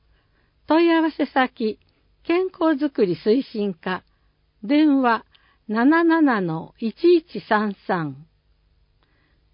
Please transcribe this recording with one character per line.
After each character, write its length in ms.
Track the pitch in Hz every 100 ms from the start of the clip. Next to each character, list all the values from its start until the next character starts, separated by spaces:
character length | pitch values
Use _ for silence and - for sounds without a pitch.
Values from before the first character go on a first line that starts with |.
| _ _ _ _ _ _
う。 20 | -
問 180 | 311
い 80 | 339
合 100 | 330
わ 80 | 320 -
せ 100 | 285
先、 520 | 269 254 - 220 - _ _ _ _
健 220 | - 339 370
康 360 | - 320 277
づ 60 | 294
く 160 | - 196
り 80 |
推 280 | 160 220 247
進 300 | - 220 202
課、 300 | 175 196 185 - _ _ _ _ _
電 360 | 202 294 311 269
話 240 | 247 220 - _ _ _ -
七 340 | 214 262 330
七 380 | 339 320 294 220
の 340 | 180 160 156 -
一 400 | 226 - 339 349
一 220 | - 208 -
三 280 | 214 208 196 -
三。 400 | 180 151 135 160 _ _ _ _ _ _ _ _ _ _ _ _